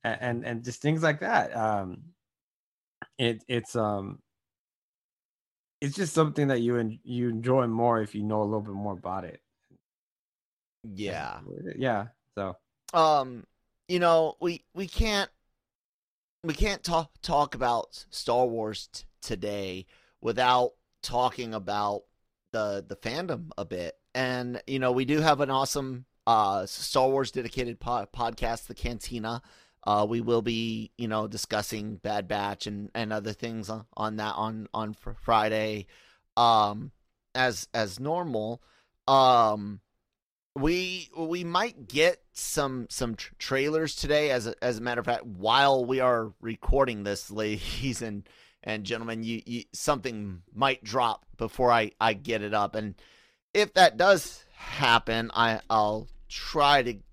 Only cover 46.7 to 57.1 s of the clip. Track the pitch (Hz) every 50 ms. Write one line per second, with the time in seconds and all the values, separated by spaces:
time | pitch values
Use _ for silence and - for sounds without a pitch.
46.7 | - 139 139 127 117 104 101 101 101 - - - 101 107 107 107 107 104 - -
47.7 | - 110 123 135 117 - 120 113 104 101 101 _ _ _ _ _ _ _ - -
48.7 | 110 107 104 95 117 113 113 113 113 113 113 113 117 113 - - 117 120 110 _
49.7 | - - - - 147 127 95 131 113 107 104 101 92 87 - _ - 104 135 139
50.7 | 135 - - 104 110 131 123 - 104 - _ _ - - 113 110 - - 127 120
51.7 | 120 117 110 107 _ _ 107 113 110 95 - - 113 107 104 104 104 104 101 98
52.7 | - 110 107 104 92 _ - _ _ _ _ _ _ _ _ _ _ 202 214 208
53.7 | _ 190 185 165 - 110 175 196 196 165 - - - - - _ _ - - -
54.7 | - - 147 123 117 113 - - 113 113 113 113 - - 117 117 110 110 - -
55.7 | 113 110 107 104 107 110 113 - - - - - - - - - - 156 143 143
56.7 | 143 139 123 120 113 98 - -